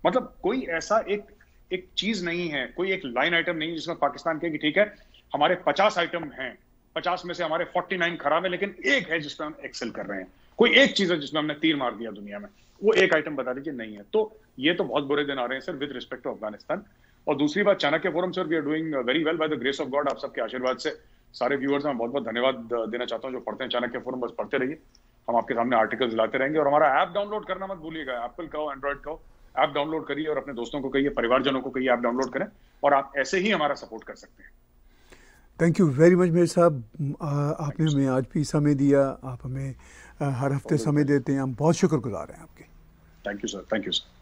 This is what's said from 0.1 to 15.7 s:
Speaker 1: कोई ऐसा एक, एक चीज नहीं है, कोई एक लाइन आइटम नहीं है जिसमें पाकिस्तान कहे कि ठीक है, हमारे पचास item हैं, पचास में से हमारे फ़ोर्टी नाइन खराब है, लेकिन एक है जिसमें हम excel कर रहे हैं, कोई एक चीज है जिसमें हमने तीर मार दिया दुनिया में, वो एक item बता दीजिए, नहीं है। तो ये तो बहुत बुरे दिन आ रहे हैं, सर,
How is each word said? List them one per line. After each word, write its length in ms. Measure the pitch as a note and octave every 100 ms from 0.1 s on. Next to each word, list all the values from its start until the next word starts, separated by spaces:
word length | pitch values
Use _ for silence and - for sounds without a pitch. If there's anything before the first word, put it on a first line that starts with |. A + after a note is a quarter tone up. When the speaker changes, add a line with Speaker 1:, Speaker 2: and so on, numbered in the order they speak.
| A#3 - -
Speaker 1:
कोई 200 | F3+ B3+
ऐसा 420 | E3+ E3 - G#3+ F#3+
एक, 160 | G#3 - - _ _ _
एक 160 | F#3 - -
चीज 280 | F#3 A3
नहीं 240 | F3 E3+ F3
है, 180 | C#3+ B2
कोई 260 | - F#3+
एक 100 | F#3
लाइन 300 | C#3+ A#2+ D3+
आइटम 220 | E3+ E3 E3
नहीं 120 | D#3
है 60 |
जिसमें 240 | E3 C#3+ E3
पाकिस्तान 400 | C#3+ C#3+ E3+ D#3
कहे 120 | E3+
कि 80 | D3+
ठीक 200 | D3+ D3+
है, 180 | G#3 - - - _
हमारे 200 | C#3+ D3+ F3+ -
पचास 320 | C#3+ G#3 F3+
item 260 | E3+ E3+
हैं, 340 | D#3 B2 B2+ - _ _ _ -
पचास 260 | F3 F3+ F3
में 80 |
से 100 | F3
हमारे 200 | E3 D#3+
फ़ोर्टी 320 | E3+ F3+ F3 F#3
नाइन 200 | E3+ E3
खराब 280 | C#3+ D#3
है, 60 | F#3
लेकिन 240 | F3+ G3+ -
एक 240 | G3 B3+ D#3
है 120 | E3
जिसमें 260 | D3 - D3+
हम 80 | D#3
excel 260 | C3+ - A#2
कर 160 | - G#2
रहे 140 | G2
हैं, 120 | F#2 _ _ -
कोई 120 | A#3
एक 260 | A3+ C#4 -
चीज 160 | F#3+
है 80 | E3+
जिसमें 200 | C#3 D#3
हमने 140 | D3+
तीर 220 | D3 D#3+ D3
मार 180 | B2
दिया 160 | G#2+ A2+
दुनिया 280 | G#2 G2+ G2+
में, 100 | - _ _ _
वो 80 | G3+
एक 220 | A3+ F#3
item 220 | D#3+ D#3 C#3+
बता 160 | B2
दीजिए, 200 | B2+ D3
नहीं 240 | C3 A2 G#2
है। 60 | G#2
तो 280 | G#3+ G#3+ - _ -
ये 160 | C#3
तो 100 | F3
बहुत 200 | F3 B2
बुरे 200 | C#3 D3
दिन 140 | C#3+ C3+
आ 60 |
रहे 140 | A#2+ C3
हैं, 20 |
सर, 120 | B2+